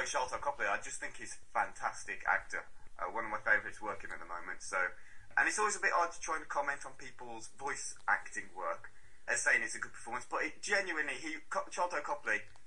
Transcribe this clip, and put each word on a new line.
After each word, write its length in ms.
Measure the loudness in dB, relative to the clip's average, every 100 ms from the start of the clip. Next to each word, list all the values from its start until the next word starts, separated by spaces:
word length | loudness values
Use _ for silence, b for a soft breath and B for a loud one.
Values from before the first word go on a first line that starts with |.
| 4
Sharlto 320 | 2 2 0
Copley, 260 | 0 2 2
I 80 | 2
just 200 | 0 -4
think 140 | -6 -6
he's 160 | -6 -8
a 80 | 0
fantastic 720 | 2 2 2 -2 -2 -4 -2 4
actor. 360 | 4 4 -4 -4 -6 -6 -4
Uh, 140 | -2
one 140 | -2 -2
of 40 |
my 80 | 0
favourites 380 | 6 6 4 -4
working 280 | -4 -4 -4
at 80 | -6
the 60 | -6
moment. 320 | -6 -6 -6
So, 160 | -2 2 2 0 b b b 4
and 100 | 4
it's 120 | 6
always 160 | 4 4
a 80 |
bit 80 | 4
hard 200 | 4 4 2
to 40 |
try 180 | -2 -2
and 80 | 0
comment 400 | 0 2 0 -4
on 60 | -8
people's 540 | -10 -8 -8 -8 -8 -4
voice 360 | -2 -2 -4 -4 2
acting 400 | 2 2 -6 -6 -4
work 360 | -2 -2 -6 -10 -12 -10 0
as 160 | 2
saying 160 | 6 4
it's 140 | 4 -4
a 40 |
good 140 | -6
performance, 320 | -6 -6 -6 -2
but 100 | 0
it 200 | 0 -2
genuinely, 500 | 2 2 2 0 0 -2
he, 160 | -4 -6 -2
Co-, 160 | -2 -2
Sharlto 320 | 0 2 2
Copley, 400 | -2 -2 2 2 0 -10